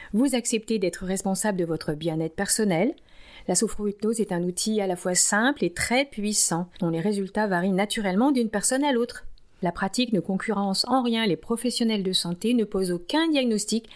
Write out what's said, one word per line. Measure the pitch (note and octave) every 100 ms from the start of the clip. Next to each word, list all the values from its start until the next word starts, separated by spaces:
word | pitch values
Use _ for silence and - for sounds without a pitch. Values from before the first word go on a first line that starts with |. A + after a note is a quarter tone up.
| -
vous | G3+ C4+
acceptez | A#3+ - A3 - A3
d'être | F#3 -
responsable | F#3 F#3+ G3 F#3+ G#3+ F#3
de | E3
votre | D#3 -
bien-être | D3+ E3 D#3+ D#3+
personnel. | - G3+ - G#3+ E3 A3+ - - - - - -
La |
sophro-hypnose | F3+ G#3+ - G#3 G3+ G#3+ A3
est | G3+
un | F3+
outil | F3 F3 G#3+ G#3+
à | G3
la | F3+
fois | F#3
simple | F3+ - G#3 A#3+ D4
et | F3
très | F3 - B3 C#4+
puissant, | - G#3 G#3 - E3+ F3 -
dont | E3+
les | E3
résultats | F#3+ G3+ F#3+ G#3 G#3+
varient | F3 F#3+
naturellement | F#3 G3+ - G3+ F#3 C4+
d'une | B3 A3+
personne | G#3 - C4
à | D4
l'autre. | A#3+ A#3+ - - - - -
La | F3
pratique | - F#3+ - B3
ne | G#3
concurrence | F3 F#3+ - G3 G3+ F#3+ -
en | C4
rien | A#3+ A3+ A3
les |
professionnels | D#3+ - A#3 B3 - A#3 G#3+
de | F#3
santé, | F#3+ E3+ F3 A3
ne | B3
pose | G#3 F#3+ F#3
aucun | F3 F3 D4+ E4
diagnostic | C#4+ B3 G#3+ - A3 -